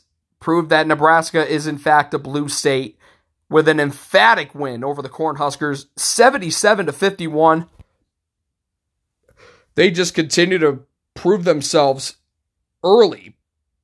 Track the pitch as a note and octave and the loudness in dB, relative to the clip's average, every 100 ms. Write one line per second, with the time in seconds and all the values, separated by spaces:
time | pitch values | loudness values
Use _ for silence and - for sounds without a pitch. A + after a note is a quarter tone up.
0 | _ _ _ _ - E3 D#3+ D#3+ D#3+ D3+ | _ _ _ _ -2 -2 0 0 2 2
1 | D#3 E3 D#3+ E3 C#3 D3+ D#3 C#3+ - D3+ | 4 4 2 -2 -2 -2 -4 -6 0 2
2 | C#3+ D3 C#3+ D3 C#3+ - D3 C3+ B2 _ | 0 -4 -6 -6 -6 -4 -2 -2 -4 _
3 | _ _ _ _ - D#3 D#3 D#3 C#3+ - | _ _ _ _ -2 2 2 2 0 -6
4 | - F#3+ A3 G#3 C#3 C#3 C#3 A#2+ C3+ C#3+ | 0 2 4 2 -2 -8 -10 -8 -8 -8
5 | C#3 - D#3+ C#3+ D3 - D3 C#3 - - | -10 -6 -6 -2 -4 -4 -6 -6 -10 -8
6 | - - C4 - D#3+ - G#3 G#3 E3+ - | -4 2 2 2 -4 -2 0 0 -2 -2
7 | G3 F#3 E3 D3+ D#3+ D#3+ E3+ _ - _ | -4 -4 -6 0 2 2 -2 _ -20 _
8 | _ _ _ _ _ _ _ _ _ _ | _ _ _ _ _ _ _ _ _ _
9 | _ _ _ _ _ _ _ - F#3 E3+ | _ _ _ _ _ _ _ 0 2 2
10 | F3+ - D3+ - F3 F3+ D#3 C3 _ _ | -4 -4 -2 0 0 2 0 -2 _ _
11 | _ - F3 G#3 F3 D3+ C3+ D#3+ C#3 C3+ | _ -6 -2 0 0 -2 0 2 2 0
12 | - - _ _ _ _ _ _ F3 A3+ | -8 -16 _ _ _ _ _ _ 2 4
13 | G3+ A2+ G#2+ _ _ _ _ _ | 4 0 -16 _ _ _ _ _